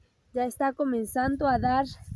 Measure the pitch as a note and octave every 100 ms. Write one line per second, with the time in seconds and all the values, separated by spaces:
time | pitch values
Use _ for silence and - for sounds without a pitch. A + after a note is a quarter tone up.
0 | _ _ _ B3 B3 - C#4 C4 C#4 A#3+
1 | G#3+ B3+ C4 C#4 C#4+ A#3+ B3 B3+ C4+ -
2 | -